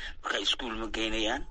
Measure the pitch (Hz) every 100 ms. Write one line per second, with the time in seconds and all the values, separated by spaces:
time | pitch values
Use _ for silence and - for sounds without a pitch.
0 | - - - 113 101 - 127 113 117 110
1 | 113 110 110 135 -